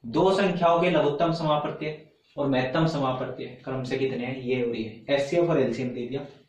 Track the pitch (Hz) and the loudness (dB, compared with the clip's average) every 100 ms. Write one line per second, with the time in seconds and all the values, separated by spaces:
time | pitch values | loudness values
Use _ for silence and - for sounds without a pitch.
0 | 117 131 185 196 196 175 170 175 180 160 | -2 2 4 4 2 2 4 4 4 4
1 | 143 143 165 160 156 151 147 - 156 - | 2 2 0 2 2 0 0 -4 -8 -8
2 | - _ _ - 139 131 127 165 160 147 | -16 _ _ -4 0 2 0 2 0 2
3 | 131 127 - - 127 - - 131 127 131 | -2 -2 -6 -8 -12 -12 -8 -6 -4 -2
4 | 131 120 123 131 123 127 120 110 107 - | -2 -2 -6 -6 -2 0 0 -2 -6 -8
5 | - 139 139 175 165 143 123 113 123 120 | -2 0 2 2 2 2 2 0 -4 -4
6 | 120 139 - - | -6 -6 -8 -18